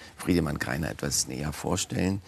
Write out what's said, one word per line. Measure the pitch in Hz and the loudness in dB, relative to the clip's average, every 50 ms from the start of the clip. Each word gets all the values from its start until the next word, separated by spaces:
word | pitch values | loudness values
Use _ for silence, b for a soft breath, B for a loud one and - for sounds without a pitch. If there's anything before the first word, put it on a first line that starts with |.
| B B B B | B B B B
Friedemann | - - 92 85 80 76 73 - | 2 4 4 4 4 2 0 -2
Greiner | - - 62 73 80 - | -2 -2 -2 0 0 -2
etwas | - - - 71 67 - - - | -2 -2 -2 0 0 0 0 0
näher | 65 64 73 73 73 | -2 -4 -4 -4 -4
vorstellen. | - - - 87 87 - - - 95 90 92 98 98 B | -4 -2 0 0 0 0 -2 0 0 2 2 2 0 B